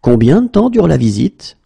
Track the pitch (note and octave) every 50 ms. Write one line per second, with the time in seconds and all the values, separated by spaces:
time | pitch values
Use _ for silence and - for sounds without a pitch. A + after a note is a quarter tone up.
0 | - B2 A#2+ A2+ A2+ A#2+ D#3 A3+ B3 A#3+ - G3+ A3+ B3+ A#3 A3+ F3+ E3 D#3 B2+
1 | A#2+ A2 G2 G#2+ C#3 G3 _ _ - - - _ _